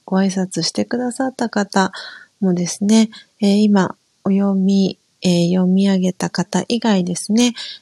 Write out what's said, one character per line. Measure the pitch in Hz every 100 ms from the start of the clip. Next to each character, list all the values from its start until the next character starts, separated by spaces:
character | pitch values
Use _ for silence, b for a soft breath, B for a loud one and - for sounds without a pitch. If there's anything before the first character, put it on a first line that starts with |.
ご | - 190
挨 | 196
拶 | 190 185 170
し | 165
て | -
く | 208 240
だ | 247
さ | - 262
っ |
た | 254 226
方 | 208 196 202 190 B B B B _
も | 190
で | 175 170
す | -
ね、 | 202 220 220 B B _
え | 202
ー、 | 202
今 | 214 202 175 - _ _ 196
お |
読 | 196 202
み、 | 190 190 196 190 - _ _
え | 185
ー、 | 175 170 185
読 | 185
み | 190 196
上 | 190
げ | 185
た | - 175
方 | - 175 180 -
以 | 233
外 | 226 196 180
で | 175
す | -
ね、 | 214 240 233 B B